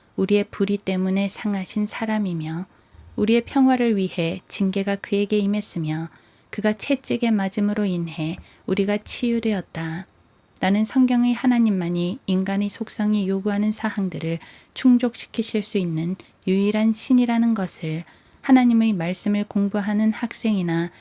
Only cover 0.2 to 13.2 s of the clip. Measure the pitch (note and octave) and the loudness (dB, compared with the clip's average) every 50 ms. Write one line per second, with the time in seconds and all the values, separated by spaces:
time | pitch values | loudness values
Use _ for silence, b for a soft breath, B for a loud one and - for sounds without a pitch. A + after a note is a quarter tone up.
0.2 | F#3+ F#3+ G#3 G#3 G#3 - - - G3+ G3 G3+ G3+ - - F#3+ F#3 F#3 F#3+ F#3+ G3 | 0 2 2 2 0 0 -2 -2 -2 0 -2 -2 -4 -4 -2 -2 0 0 0 0
1.2 | G3 G3 - - - G#3 G3+ G3 F#3 - - G#3+ G#3 G3+ - - A3+ A3 G#3+ G#3+ | -2 -2 -4 -4 -4 -4 -2 -4 -4 -6 -4 -4 -4 -4 -4 -6 -4 -2 -2 -2
2.2 | G#3 F#3 F3 E3 D#3 D#3 D#3+ E3+ F#3+ - b b b b b b b b b - | -2 -2 -2 -4 -4 -4 -6 -6 -8 -10 b b b b b b b b b -2
3.2 | G#3 G3+ A3+ A#3 A#3 - - C#4 C4 C4 B3+ B3 A#3+ A#3 G#3+ G3 F#3+ F3+ - - | 2 2 2 2 2 0 2 4 4 4 4 4 2 2 2 2 0 -2 -2 -2
4.2 | E3 E3 F#3 F#3+ - - - - G3+ F#3+ F#3 G3 G3 G3+ G3+ G3 - - G#3 G3+ | -2 -2 -2 -6 -10 -8 -4 -2 0 0 0 0 -2 -2 -2 -4 -4 -2 0 0
5.2 | G3+ G3+ G#3+ G#3 G3+ G3 G#3 G#3 G3+ - - E3+ D#3+ D3+ D#3 D#3+ E3 D#3+ b b | 0 2 0 0 2 0 0 -2 -4 -6 -6 -4 -4 -2 -2 -4 -6 -8 b b
6.2 | b b b b b b - - F#3+ G#3+ G#3+ - - - C#4 C4 - - A#3+ A#3 | b b b b b b -6 -2 0 0 0 0 0 -2 -2 -2 -2 -4 -4 0
7.2 | A#3 A#3 A3 G3+ G3 F#3+ - G#3+ G#3 G#3 G#3 G#3 G#3 G3 F3+ E3+ E3+ E3 D3+ - | 2 2 2 2 0 -2 -2 0 0 0 0 0 0 0 0 -2 -4 -6 -6 -6
8.2 | D#3 D#3+ F#3 - B B B B B - F#3+ G3 G3 G3+ G#3 G#3 - - - - | -6 -6 -6 -8 B B B B B -4 0 0 0 0 0 -2 -4 -6 -8 -4
9.2 | B3+ A#3+ A#3 A#3 A3+ A3+ G#3+ F#3 E3+ _ - E3 E3 D#3+ D#3+ F3+ F#3 - _ _ | -2 0 0 0 0 -2 -2 -2 -4 _ -8 -8 -8 -6 -6 -8 -10 -14 _ _
10.2 | _ _ _ _ _ _ _ - - F#3 G3+ G#3 A3 G#3+ - C4 B3+ B3 B3 A#3+ | _ _ _ _ _ _ _ -2 0 2 2 2 0 0 2 2 4 4 4 2
11.2 | A#3+ B3 A#3+ A3 - B3+ B3 A#3 A#3 A3 G3 F#3 F3 E3+ F3 F3 F3 F3 G#3 C4+ | 2 2 0 0 2 2 4 4 4 2 2 0 0 -2 -2 -2 -2 -2 -4 -6
12.2 | _ - F#3 F#3+ F#3+ F#3+ G3 G3+ G#3 G3+ - - A3 - - - G#3 G#3+ G#3 G#3 | _ -2 0 0 0 0 -2 -2 -2 -4 -4 -8 -10 -8 -4 -2 0 0 0 0